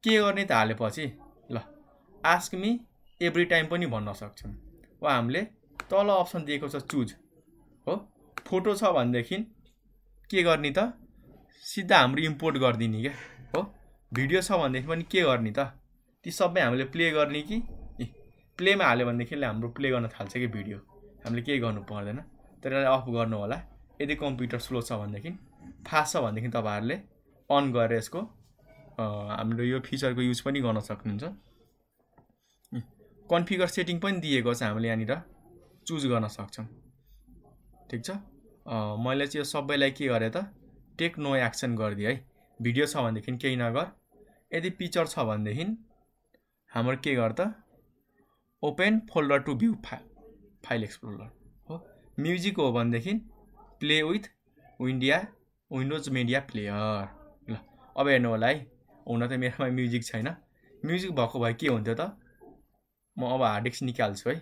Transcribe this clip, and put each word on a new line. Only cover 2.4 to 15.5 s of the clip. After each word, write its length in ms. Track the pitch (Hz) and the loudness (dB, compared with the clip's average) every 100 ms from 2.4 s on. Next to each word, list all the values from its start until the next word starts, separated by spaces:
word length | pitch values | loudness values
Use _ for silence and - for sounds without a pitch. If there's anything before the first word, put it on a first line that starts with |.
| - | 2
me 180 | 185 202 240 - _ - - | -4 -2 -2 -4 _ -20 -2
every 240 | 170 165 175 | 0 2 4
time 200 | 170 156 | 4 2
पनि 160 | 170 165 | 0 -2
भन्न 280 | 113 104 | -2 -4
सक्छौँ, 380 | 98 104 - 107 - - - - _ | -8 -14 -14 -14 -14 -18 -20 -20 _
वा 120 | 151 | 0
हामीले 280 | 131 117 151 214 _ _ - - | 2 2 0 -4 _ _ -16 0
तल 200 | 190 202 | 2 6
अप्सन 360 | 190 175 175 147 | 4 2 -2 -4
दिएको 220 | 147 143 | -4 -4
छ 60 | 151 - | -6 -4
चुज, 300 | 143 113 - _ _ _ - - _ - | -2 -2 -4 _ _ _ -20 -20 _ -6
हो। 80 | 196 - _ - - - | -6 -6 _ -18 -16 -2
फोटो 280 | 185 185 202 | 0 2 4
छ 80 | 208 | 4
भनेदेखि 440 | 165 120 123 117 190 226 - - _ _ _ _ _ - | 4 4 2 0 -4 -6 -10 -20 _ _ _ _ _ -2
के 140 | 190 | 2
गर्ने 280 | 170 156 147 139 | 4 4 4 2
त? 160 | 233 - - - - - - _ - | 0 -4 -20 -20 -20 -20 -20 _ -10
सिधा 340 | - 185 190 | -8 6 8
हाम्रो 220 | 127 139 | 8 4
इम्पोर्ट 360 | 156 143 160 139 | 0 0 0 4
गरिदिने 440 | 127 113 113 110 | 2 4 0 0
क्या, 120 | 127 143 - - - 156 | -4 -6 -16 -20 -4 -4
हो। 60 | 196 - - _ _ | -4 -10 -20 _ _
भिडियो 300 | 117 139 180 | -2 2 2
छ 100 | 185 | 2
भनेदेखि 360 | 190 143 131 139 | 2 2 0 -2
पनि 160 | 165 | -4
के 180 | 170 190 | 0 4
गर्ने 300 | 160 127 110 | 4 4 2